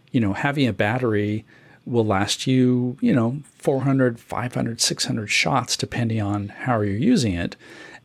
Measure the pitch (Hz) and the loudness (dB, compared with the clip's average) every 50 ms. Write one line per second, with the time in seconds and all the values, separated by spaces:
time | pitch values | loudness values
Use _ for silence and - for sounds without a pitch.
0 | _ _ - 127 110 98 95 - - 143 139 151 135 113 101 - 107 104 120 123 | _ _ 0 0 0 0 0 -2 -2 -2 0 0 0 0 0 0 0 0 0 0
1 | 127 113 107 104 104 104 107 110 - - - - - - - _ _ - 123 117 | 0 0 0 0 0 0 -2 -4 -6 -12 -20 -20 -20 -20 -20 _ _ -2 0 2
2 | 110 107 101 95 104 - - - - 135 131 127 127 123 123 123 123 123 123 - | 2 2 2 2 0 0 -2 -2 0 2 2 4 4 4 2 2 0 -2 -4 0
3 | 247 - 170 123 113 117 131 151 - - _ - - 160 139 131 120 143 135 135 | 2 2 4 4 2 0 -2 -4 -10 -14 _ -4 0 0 0 2 2 2 2 4
4 | 131 123 120 - - - - - 120 123 - 131 127 117 117 - - - 143 - | 2 2 0 -2 -8 -8 -6 -6 -6 -4 -4 -4 -4 -4 -2 -2 -2 -2 -2 -2
5 | - 135 127 117 107 104 - - - - 143 127 110 - - - - - - - | -4 -4 -4 -4 -2 -2 0 0 2 2 0 0 0 -2 -4 -4 -4 -4 -2 -2
6 | 120 113 110 110 101 101 104 104 101 104 - - - 131 123 110 104 101 98 107 | -2 0 0 -2 0 -2 -2 -2 -4 -6 -10 -6 -2 0 0 0 0 0 0 0
7 | 143 - 127 185 123 104 87 85 98 - - - - - - - - - - - | 2 2 4 4 2 0 0 -2 -4 -6 -8 -12 -18 -20 -20 -20 -20 -20 -20 -14